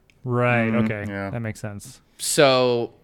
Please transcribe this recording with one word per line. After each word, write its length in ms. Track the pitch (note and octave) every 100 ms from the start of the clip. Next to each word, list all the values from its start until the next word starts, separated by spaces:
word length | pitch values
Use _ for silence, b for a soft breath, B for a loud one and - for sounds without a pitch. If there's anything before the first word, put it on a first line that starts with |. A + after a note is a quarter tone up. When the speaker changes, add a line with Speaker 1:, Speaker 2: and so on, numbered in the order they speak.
| _ _ B2+
Speaker 1:
Right, 460 | A#2+ B2 A#2+ A2+
Speaker 2:
Mm, 140 | A2+ A2
Speaker 1:
okay. 200 | G#2+ G#2
Speaker 2:
yeah. 200 | G2 G2
Speaker 1:
That 100 | A#2
makes 180 | A2+ G#2
sense. 420 | G#2+ G2+ C3 - _ _
Speaker 3:
So, 760 | - - C#3+ B2+ B2+ A#2+ A#2 -